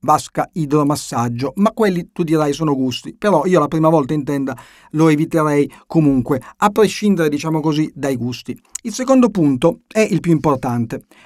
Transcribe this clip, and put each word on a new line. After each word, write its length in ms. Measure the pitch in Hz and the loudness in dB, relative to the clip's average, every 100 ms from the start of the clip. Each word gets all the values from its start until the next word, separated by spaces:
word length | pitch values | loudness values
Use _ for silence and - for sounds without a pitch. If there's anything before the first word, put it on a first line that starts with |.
vasca 460 | 127 151 - - 147 | 0 -2 -2 -8 -6
idromassaggio, 1000 | - 151 147 143 139 - 131 120 117 135 160 | -4 0 0 2 -2 -4 -4 -4 -4 -6 0
ma 160 | 214 | -2
quelli 380 | 220 214 175 170 | 2 0 0 -6
tu 120 | - | -6
dirai 320 | 170 160 147 | -2 0 0
sono 200 | 143 156 | -2 -2
gusti, 400 | 139 131 123 - | 0 -2 -4 -12
però 300 | - 208 175 | -6 0 0
io 160 | 165 180 | 2 2
la 80 | 147 | 2
prima 220 | 165 160 | 2 2
volta 240 | 165 127 | 2 0
in 100 | 156 | -4
tenda 320 | 135 143 131 120 - - _ | -4 -4 -4 -8 -16 -20 _
lo 180 | 151 160 | 0 2
eviterei 600 | 151 165 165 151 147 143 - _ | 2 0 0 0 2 0 -4 _
comunque, 540 | 165 151 135 120 135 - - | 0 2 2 0 -4 -6 -2
a 140 | 208 | -2
prescindere, 580 | 208 202 - 208 190 160 | 2 2 2 0 0 0
diciamo 320 | 147 160 160 | -2 -4 -2
così, 320 | 151 151 156 | 0 -2 -2
dai 220 | - 139 131 | -4 -6 -4
gusti. 420 | 120 123 - - _ - | -6 -8 -12 -14 _ -10
Il 120 | 233 | -8
secondo 340 | 208 254 262 240 | -8 2 4 4
punto 520 | 202 151 131 165 - _ | 2 2 2 0 0 _
è 140 | 214 | 0
il 200 | 214 165 | 0 0
più 120 | 165 | 2
importante. 680 | 160 156 135 131 120 117 147 _ _ | 2 2 0 -2 -2 -4 -6 _ _